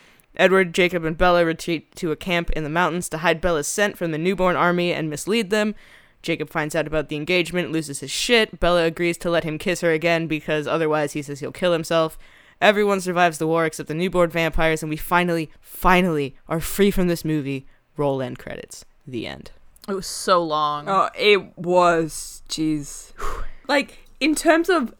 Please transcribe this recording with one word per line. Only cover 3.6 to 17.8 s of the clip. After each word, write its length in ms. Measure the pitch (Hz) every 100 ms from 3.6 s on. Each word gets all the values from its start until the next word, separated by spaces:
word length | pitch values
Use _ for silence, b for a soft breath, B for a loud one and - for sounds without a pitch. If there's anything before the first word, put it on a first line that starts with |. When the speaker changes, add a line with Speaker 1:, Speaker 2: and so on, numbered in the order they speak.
| 147
Speaker 1:
scent 300 | - 208 -
from 140 | 170
the 60 | 151
newborn 360 | 175 196 180 143
army 360 | 170 175 175
and 160 | 147 156
mislead 400 | 147 - 226 185
them. 260 | 214 214 208 b b b b
Jacob 260 | - 165 151
finds 260 | 165 151
out 120 | 165 151
about 220 | 156 151
the 80 | 151
engagement, 560 | 151 180 165 180 147
loses 280 | 160 151 139
his 100 | 139
shit. 480 | - - 240 214 -
Bella 240 | 170 175
agrees 340 | 165 160 175 170
to 120 | 175
let 140 | 170
him 140 | 160 151
kiss 220 | 202 175
her 100 | 170
again 360 | 160 170 165 165
because 400 | 151 156 156 143
otherwise 460 | 160 160 151 147
he 100 | 147
says 180 | 143 143
he'll 120 | 143
kill 200 | - 180
himself. 440 | 165 - 165 160 - b b b b
Everyone 400 | 196 208 208 196
survives 380 | 180 175 175 156
the 80 | 160
war 200 | 165 160
except 220 | - 151
the 60 |
newborn 360 | 156 185 180 170
vampires, 520 | 165 160 - 160 156
and 80 | 160
we 60 | 151
finally, 540 | - 175 175 170 151 -
finally 760 | - - 180 180 185 156 139 - -
are 120 | 160
free 300 | - - 202
from 180 | 190 175
this 160 | 165
movie. 420 | 156 156 135 135 - -